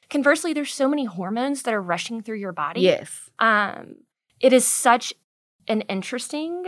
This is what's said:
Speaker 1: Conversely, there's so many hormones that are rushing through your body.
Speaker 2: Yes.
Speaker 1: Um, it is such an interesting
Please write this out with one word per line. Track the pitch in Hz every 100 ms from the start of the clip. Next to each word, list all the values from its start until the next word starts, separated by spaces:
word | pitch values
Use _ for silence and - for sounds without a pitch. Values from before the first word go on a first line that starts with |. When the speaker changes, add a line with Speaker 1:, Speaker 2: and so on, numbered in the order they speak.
| -
Speaker 1:
Conversely, | 294 277 311 339
there's | 294 285
so | - 269
many | 294 233
hormones | 175 185 226 269 277
that | 240
are | 214
rushing | 180 175 - 226
through | 220 214
your | 196
body. | 170 147 208
Speaker 2:
Yes. | 180 - - - - -
Speaker 1:
Um, | 226 208 202 - - - _ _ _ _
it | 254
is | 254 -
such | - 254 240 - - _ _ _ _ -
an | 214
interesting | - 190 - 247 - 294 320 349